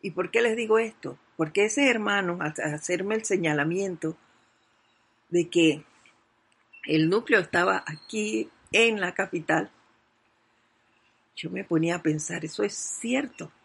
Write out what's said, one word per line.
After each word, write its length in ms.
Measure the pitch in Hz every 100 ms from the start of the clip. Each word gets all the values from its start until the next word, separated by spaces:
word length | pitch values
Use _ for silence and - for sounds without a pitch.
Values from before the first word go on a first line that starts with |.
¿Y 80 | 196
por 220 | 165 175
qué 100 | 226
les 140 | 233 220
digo 240 | 220 220
esto? 360 | 226 - 139 120 _ -
Porque 300 | 214 196 214
ese 220 | 285 277
hermano, 500 | 233 208 202 180 175
al 340 | 151 156 151
hacerme 400 | 151 - 180 196
el 100 | 220
señalamiento 920 | 220 185 165 151 151 180 196 170 160 160 _ _ _ _ _ _ _ _ _ _ _
de 200 | 175 170
que 360 | 175 160 151 - _ _ _ _ _ _ _ _ - -
el 220 | 156 160
núcleo 300 | 202 240 220
estaba 460 | 170 175 180 190 -
aquí 640 | 156 - 220 214 220 220 _ _
en 280 | 208 226 214
la 140 | 180
capital, 560 | 180 190 185 156 160 302 _ _ _ _ _ _ _ _ _ _ _ _ _ _ _ _ -
yo 140 | 165
me 140 | 180
ponía 320 | 196 165 165 175
a 60 |
pensar, 420 | 160 151 - 170
eso 180 | 160 -
es 120 | 208
cierto. 760 | - - - 233 254 262 - 165 _